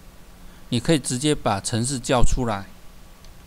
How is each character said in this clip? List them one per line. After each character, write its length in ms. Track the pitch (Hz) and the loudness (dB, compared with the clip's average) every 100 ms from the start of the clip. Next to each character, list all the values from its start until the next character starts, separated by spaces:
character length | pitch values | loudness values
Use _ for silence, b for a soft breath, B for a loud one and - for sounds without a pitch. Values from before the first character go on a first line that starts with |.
| - - - - B B B | -20 -20 -20 -20 B B B
你 100 | 120 | -2
可 160 | - | 2
以 40 | 160 | 0
直 180 | - 127 | 0 -2
接 160 | 151 | 0
把 260 | 147 123 98 | 0 0 -2
程 240 | - 113 | -2 -4
式 140 | 123 135 | -2 -4
叫 240 | - 127 | 0 6
出 240 | - - 117 | 6 6 -2
来， 200 | 101 98 - - - - - - - | -4 -8 -18 -20 -20 -20 -20 -20 -20